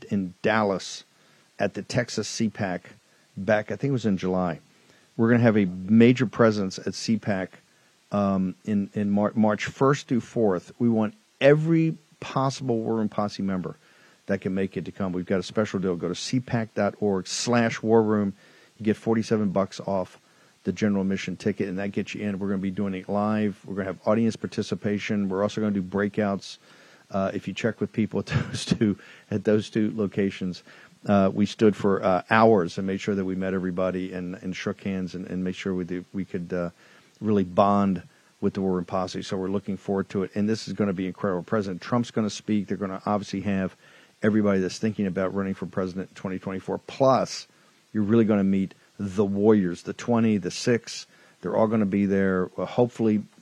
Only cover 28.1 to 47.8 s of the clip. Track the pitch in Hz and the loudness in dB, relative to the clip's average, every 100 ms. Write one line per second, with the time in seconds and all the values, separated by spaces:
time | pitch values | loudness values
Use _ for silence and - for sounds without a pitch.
28.1 | 101 - - - - - - 107 92 - | -2 -2 -2 -2 -4 -2 2 2 0 -6
29.1 | - - 104 101 107 101 117 107 110 98 | -18 -6 -2 2 2 2 -2 -2 -2 -4
30.1 | - 98 - 92 85 - - - _ - | 0 -2 -2 -6 -8 -14 -20 -20 _ 2
31.1 | 101 95 101 104 - 110 98 104 95 101 | 4 4 4 0 4 4 4 2 2 2
32.1 | 90 - 110 113 107 85 - 95 98 - | 0 2 6 6 6 2 -4 -6 -4 -2
33.1 | 98 92 92 95 95 92 90 92 92 92 | -2 -2 -2 -2 -2 -2 -2 -2 -2 -6
34.1 | 92 90 92 95 90 - 98 101 95 90 | -8 -8 -8 -8 -6 -6 -6 -4 -4 -6
35.1 | 87 92 92 92 92 98 92 87 92 90 | -8 -8 -4 -4 -4 -4 -4 -4 -8 -8
36.1 | 98 90 95 85 90 87 - - - _ | -8 -6 -6 -4 -4 -4 -8 -20 -20 _
37.1 | - 107 104 92 90 101 101 98 90 - | -6 0 2 2 4 4 6 2 0 -6
38.1 | _ _ - 101 101 95 90 87 95 92 | _ _ -6 -4 -2 -2 -2 -2 -4 -4
39.1 | 92 92 98 92 98 - 95 - 98 95 | -6 -6 -6 -4 -4 -4 -8 -4 -4 -2
40.1 | 101 92 104 104 110 - 98 101 92 95 | -4 -4 -2 -2 -2 -4 -2 -2 -2 -4
41.1 | 90 101 90 85 113 98 87 - 120 117 | -4 -4 -4 -2 -2 -2 -6 -2 -2 -2
42.1 | - 104 - - 107 95 95 98 95 - | -2 -4 -4 -2 -2 -2 -4 -6 -6 -2
43.1 | 104 101 98 95 98 92 - - - - | -2 -2 -6 -2 -2 -2 -6 -20 -20 -20
44.1 | _ 110 107 101 95 90 - 113 104 98 | _ 0 2 2 2 0 -2 -4 -2 -2
45.1 | 90 95 95 98 95 87 101 92 90 90 | -2 -2 -2 -4 -4 -6 -4 -4 -6 -12
46.1 | - 95 95 - 95 - 95 - - 135 | -10 -8 -8 -8 -8 -6 -6 -6 0 4
47.1 | 120 92 - - _ _ _ | 4 0 -6 -14 _ _ _